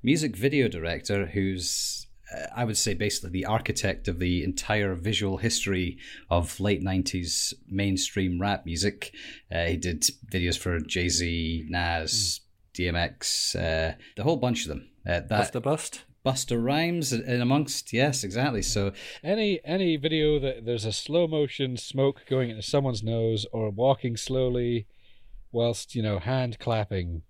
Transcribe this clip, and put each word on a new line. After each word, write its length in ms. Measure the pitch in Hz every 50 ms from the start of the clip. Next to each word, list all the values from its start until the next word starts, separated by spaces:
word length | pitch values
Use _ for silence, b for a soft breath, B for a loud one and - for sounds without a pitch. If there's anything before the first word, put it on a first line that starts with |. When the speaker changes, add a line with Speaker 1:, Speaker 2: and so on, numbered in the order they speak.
| -
Speaker 1:
Music 320 | 123 147 165 156 143 98
video 320 | 90 107 139 151 147 127 110
director 600 | - 85 80 85 85 76 - - 101 98 98 82
who's, 800 | 87 101 95 95 95 92 85 - - - - - - - - - - - - - -
uh, 120 | - 76 - -
I 80 | - 123
would 120 | 113 107 -
say, 160 | - 113 98
basically 360 | 90 104 104 - - - 85
the 140 | 85 92 92
architect 640 | - 107 113 - - 107 - - 101 95 - - -
of 120 | 90 82
the 240 | 92 90 90 90 -
entire 520 | 98 92 - - - 107 107 101 98 95
visual 420 | 87 85 104 110 - 101 98 95 92
history 600 | - 117 - - - 98 98 90 92 87 87 B B B B B B B
of 300 | 85 87 85 82 - -
late 220 | 95 104 104 -
nineties 720 | 92 98 95 92 90 - - 92 87 85 - - - - - - - -
mainstream 720 | 95 98 101 101 95 92 - - - 104 95 92 90 87
rap 240 | 95 101 101 - -
music. 480 | 85 82 82 87 104 98 - - - B B B B B B B B 87
Uh, 120 | 85 85
he 120 | 85 85 82
did 240 | 82 90 85 76 - - - - - -
videos 260 | - 95 87 87 85 -
for 220 | - 92 87 82
Jay-Z, 840 | 78 - - 92 90 90 82 - 87 85 85 85 82 80 82 82 78 78
Nas, 680 | 85 87 87 85 85 82 80 78 - - - - - -
Speaker 2:
Mm. 320 | _ _ _ _ _ _ _
Speaker 1:
D 140 | - 90 90
M 80 | 85
X, 580 | 87 85 - - - - - - - - - -
uh, 380 | 87 87 82 80 80 80 80 78 B B B B
the 80 | - 101
whole 140 | 143 170 143
bunch 260 | - 123 117 - -
of 60 | 80
them. 200 | 73 67 - - _ _ -
Uh, 140 | - 87 87
that 80 | - - 110 104 104 - -
Speaker 3:
Busta 80 | 127
Bust? 420 | 113 139 151 156 - - - - - - - _ _
Speaker 1:
Busta 380 | 131 131 131 - - 123 117 117
Rhymes 480 | 123 139 156 165 170 175 170 156 131
in 300 | 127 113 - - 123 123
amongst, 500 | 120 123 131 147 156 135 - - - - -
yes, 300 | 113 131 147 135 - -
exactly. 380 | 98 92 117 131 147 127 107
So 300 | 92 - - 104 98 98 98 B B B B B B
Speaker 2:
Any, 360 | 151 196 220 214 208 196 160 -
any 320 | - 165 190 190 175 160 151
video 400 | 135 160 156 160 151 151 151 147
that 260 | 135 139 127 117 113
there's 200 | 113 120 113 104
a 60 | 110
slow 360 | 107 - - - 143 170 175 160
motion 500 | 156 156 147 131 - - 139 131 123 120
smoke 440 | - - - 135 135 139 139 - - -
going 220 | 135 131 127 120
into 100 | 113 110
someone's 400 | 104 - - 143 139 131 123 104
nose 460 | 110 110 113 113 113 113 113 107 104 110
or 200 | - 117 110 107
walking 440 | 101 101 120 135 135 - - 127 117
slowly 680 | 113 - - 131 131 131 127 123 123 123 120 120 117 110 b b b b b b b b b b b b -
whilst, 440 | - 117 117 117 117 - - - -
you 80 | 123 110
know, 160 | 107 104 98
hand 400 | 90 - 131 131 127 120 113 -
clapping 640 | - - 117 110 104 - - 95 90 87 82 82 -